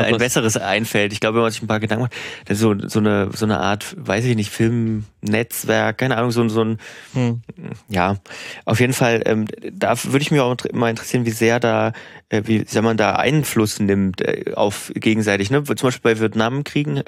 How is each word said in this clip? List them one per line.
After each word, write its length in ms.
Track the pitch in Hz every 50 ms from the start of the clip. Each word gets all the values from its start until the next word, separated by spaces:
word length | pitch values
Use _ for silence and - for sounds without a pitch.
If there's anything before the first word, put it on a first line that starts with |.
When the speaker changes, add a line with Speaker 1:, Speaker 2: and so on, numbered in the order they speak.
| 135
Speaker 1:
ein 80 | - 117
Speaker 2:
passendes? 60 | 107
Speaker 1:
besseres 380 | 117 127 - 160 120 110 104
einfällt. 560 | 120 95 98 95 104 113 - - 107 104 104 107
Ich 80 | 104
glaube, 160 | - 110 110
wenn 60 | 117 117
man 80 | 113 110
sich 100 | - -
ein 40 | 107
paar 120 | 110 107
Gedanken 240 | 110 107 107 113 127
macht, 100 | 120 - - - - - - -
das 100 | - 104 101
ist 40 | 113
so, 120 | 110 104 98 - -
so 120 | - 110
eine, 300 | 107 107 104 101 98 101 110
so 100 | - 110
eine 140 | 107 107 73
Art, 340 | 85 95 104 107 - - - 190
weiß 260 | 131 113 95 107 120
ich 100 | 127 120
nicht, 140 | 107 104 101 - - 113 113 120 117 113 113 110 107 104 - _ - -
Filmnetzwerk, 760 | 104 104 113 117 - - - - 110 110 110 107 110 - -
keine 180 | 127 131 127
Ahnung, 140 | 110 120 123
so 120 | 113 120 117
ein, 60 | 113
so 120 | 107 113 110
ein, 160 | 110 113 110 - - - - - - -
Speaker 2:
Hm. 300 | 131 123 120 117 117 113 - - - - - - - _ -
Speaker 1:
ja, 280 | 101 90 87 95 101 98 - - - - - - - - -
auf 160 | - 117 107
jeden 120 | 123 123 131
Fall, 300 | - 135 120 117 113 -
ähm, 200 | - 113 110 107 107 - - - - -
da 300 | 185 - 98 117 120 -
würde 180 | 135 123 139 151
ich 80 | -
mich 100 | 160 143
auch 100 | 131 123 123
inter-, 220 | 120 - - -
mal 160 | - 123 117
interessieren, 340 | 113 113 - - - 127 120
wie 60 | 117
sehr 300 | 113 113 113 113 117 123
da, 320 | 123 117 110 110 110 110 113 - - - - - _ -
äh, 140 | - 107 104
wie 180 | 110 110 107 95
sehr 160 | - - 117 107
man 140 | 113 113
da 200 | 107 110 98 95
Einfluss 640 | - 78 - 151 156 143 - - 117 107 107 - -
nimmt, 400 | 107 98 98 98 98 95 90 -
äh, 320 | - - - - - - -
auf 380 | - 107 101 98 - - - -
gegenseitig, 560 | - - 113 110 107 107 104 101 98 98 104
ne? 140 | 131 147 147
Zum 120 | 147 107
Beispiel 380 | - - 127 123 - - 120 113
bei 60 | 107
Vietnamkriegen, 840 | 113 107 104 110 110 117 127 139 143 - - 147 147 147 143 139 -